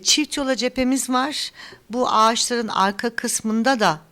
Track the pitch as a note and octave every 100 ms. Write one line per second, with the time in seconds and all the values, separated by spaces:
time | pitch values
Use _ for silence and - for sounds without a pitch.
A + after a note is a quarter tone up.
0 | - - D4+ - C4 B3 B3 B3+ B3+ C4
1 | - B3+ C#4 C#4 - - - - - A#3+
2 | B3 G#3+ A3 A#3 - A#3+ A3+ - F#3+ G3+
3 | A#3 A#3 A#3+ - A3 A3+ A#3 C4 G3 D#3
4 | -